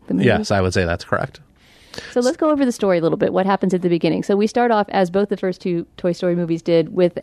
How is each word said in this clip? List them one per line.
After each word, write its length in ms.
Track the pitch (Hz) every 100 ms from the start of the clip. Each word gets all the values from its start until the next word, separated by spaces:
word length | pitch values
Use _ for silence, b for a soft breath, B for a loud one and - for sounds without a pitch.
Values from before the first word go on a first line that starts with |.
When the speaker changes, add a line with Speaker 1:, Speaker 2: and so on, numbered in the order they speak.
| -
Speaker 1:
the 80 |
movie. 120 | - 127
Speaker 2:
Yes, 240 | 104 107
I 100 | 101
would 140 | 92
say 100 | 98
that's 200 | 87 87
correct. 360 | - - - - _ _ B B B B -
Speaker 1:
So 80 | 254
let's 160 | 247 339
go 140 | 311
over 140 | 294
the 60 | 262
story 280 | - 202 175
a 20 |
little 180 | 160 -
bit. 140 | 190
What 120 | 185
happens 300 | 190 196 190
at 80 | 180
the 60 | 180
beginning? 340 | 170 165 180
So 140 | - 202
we 100 | 214
start 240 | 240 240
off, 160 | 214 202
as 200 | 196 180
both 200 | 190 202
the 60 | 196
first 240 | 190 180
two 240 | 190 170 - -
Toy 160 | 185
Story 240 | 170 180 175
movies 260 | 170 165
did, 320 | - 170 156
with 240 | 180 175 -